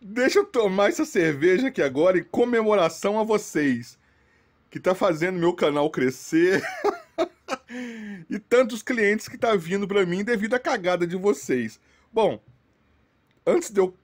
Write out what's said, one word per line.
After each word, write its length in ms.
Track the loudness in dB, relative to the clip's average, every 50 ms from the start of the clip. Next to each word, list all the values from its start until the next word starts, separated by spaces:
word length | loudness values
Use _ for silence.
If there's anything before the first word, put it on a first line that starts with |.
Deixa 380 | -16 -10 -4 0 0 2 4 2
eu 80 | 0
tomar 420 | 2 0 0 0 0 2 2 2 2
essa 160 | 2 0 -4
cerveja 640 | -2 0 0 2 2 0 2 2 2 2 2 0 -2
aqui 140 | 0 0 -2
agora 360 | 0 2 2 2 4 4 2
em 60 | 0
comemoração 960 | _ 0 0 0 2 2 0 2 2 2 2 2 0 -2 -2 -4 -2 0 0
a 40 | 0
vocês, 760 | 0 0 -2 -2 -2 -2 0 0 0 0 -2 -4 -12 -20 _ _ _ _ _ _ _ _ _ _ _ _ _ _ _
que 100 | -18 -4
tá 140 | 0 0 0
fazendo 440 | 2 2 0 0 0 0 -2 -2 2
meu 160 | 0 0 2
canal 360 | 2 0 0 2 2 0 0
crescer. 720 | 0 0 0 0 -2 -4 -10 0 2 4 4 4 2 0 -2
<laughs> 80 | -4 -12 -4 -4 -4 -4 -4 -12 _ _ -4 -4 -4 _ _ _ -10 -10 -10 _ _ -12 -12 -12 -12 -12 -12 -14 -14 -14 -16 -12 _
E 100 | -10 -10
tantos 440 | -4 _ 2 4 4 2 -2 -10 -6
clientes 460 | -6 -2 0 2 2 0 0 -4 -12
que 80 | -8
tá 180 | -4 0 0 0
vindo 320 | 0 0 -2 -4 -4 -4
pra 200 | 0 0 0 2
mim 180 | 2 0 -4 -2
devido 300 | -2 -2 -2 0 -2 -2
à 40 | -2
cagada 480 | 0 -2 -4 -2 0 0 0 0 0
de 100 | -2 -4
vocês. 640 | -2 0 0 0 0 -2 -2 -2 -2 -2 -4 -8 _ _ _ _ _ _ _ _
Bom, 280 | 2 2 2 0 -2 _ _ _ _ _ _ _ _ _ _ _ _ _ _ _ _ _ _ _ _ _
antes 260 | 0 0 0 0 -2
de 100 | 0 0
eu 160 | 0 0 -2 _